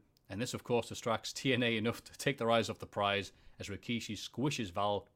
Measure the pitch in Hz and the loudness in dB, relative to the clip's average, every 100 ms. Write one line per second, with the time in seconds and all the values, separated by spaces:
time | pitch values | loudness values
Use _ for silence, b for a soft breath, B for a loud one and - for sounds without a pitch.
0 | - _ - 101 123 113 - 120 - 104 | -8 _ -10 -4 -4 -4 0 0 0 -4
1 | 120 110 - - 135 123 120 113 113 - | 0 0 -2 -2 2 4 4 2 0 -2
2 | - - 139 139 113 117 104 - - 107 | -10 -2 -2 2 4 4 4 -4 -6 0
3 | 101 101 92 - - - - 95 - 117 | 2 2 -2 -10 -20 -12 -8 -8 -4 -4
4 | - 101 - - 147 143 101 92 104 101 | -4 -8 -8 -2 -2 -2 -4 0 2 2
5 | - | -2